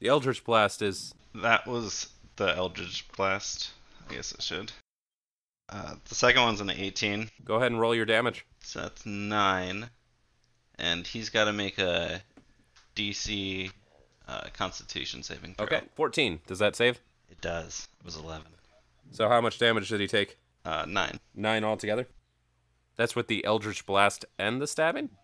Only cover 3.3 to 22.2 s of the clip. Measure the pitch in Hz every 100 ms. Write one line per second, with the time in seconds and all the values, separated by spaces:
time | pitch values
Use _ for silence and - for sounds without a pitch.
3.3 | 98 - - - - - - - 64 -
4.3 | - - 82 113 - _ _ _ _ _
5.3 | _ _ _ - 98 80 73 - - 123
6.3 | 127 117 104 101 90 98 - 104 104 113
7.3 | - - 110 123 113 117 117 110 110 120
8.3 | - - _ - - - - 110 101 104
9.3 | 107 98 92 90 98 120 - _ _ _
10.3 | _ _ _ _ - 85 87 87 117 107
11.3 | 113 104 104 98 - 92 85 85 87 -
12.3 | - _ _ _ _ _ - 104 98 -
13.3 | 101 95 95 95 - _ _ 65 _ -
14.3 | 50 - - 95 - - - 64 - -
15.3 | - 80 95 107 - - - 151 - 123
16.3 | 78 - 95 104 - 120 120 _ _ _
17.3 | 92 85 85 82 - - _ 87 80 80
18.3 | 80 - - _ _ _ _ - - 110
19.3 | 120 117 - 120 110 98 104 98 107 101
20.3 | - _ _ 80 80 78 98 85 - -
21.3 | - 107 110 107 107 104 110 127 -